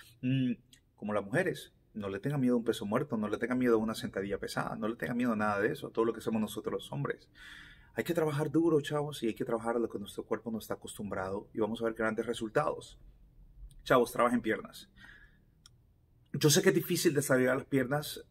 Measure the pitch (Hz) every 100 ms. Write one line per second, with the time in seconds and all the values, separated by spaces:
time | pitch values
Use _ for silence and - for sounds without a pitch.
0 | - - 127 131 127 110 _ - _ -
1 | 104 104 98 143 185 147 - _ _ 113
2 | 101 98 139 147 127 123 113 107 101 120
3 | - 113 104 104 120 127 123 113 110 110
4 | 104 98 98 98 - - - 113 110 120
5 | 156 120 123 107 107 101 107 - - -
6 | 113 113 - 110 107 107 104 98 - 139
7 | 139 - - - - - - - - -
8 | 113 170 156 143 147 151 165 156 143 147
9 | 147 139 113 104 123 113 117 117 113 101
10 | 101 - - 113 120 110 - 101 110 -
11 | 104 98 95 98 - - 107 113 113 110
12 | 110 110 113 113 113 147 151 - - -
13 | - - - - - - - - - 135
14 | 117 - 120 120 107 104 - - - -
15 | - - - _ _ _ - _ _ _
16 | _ _ _ 139 151 151 185 170 165 170
17 | 180 143 - 131 127 131 - 139 123 147
18 | - - -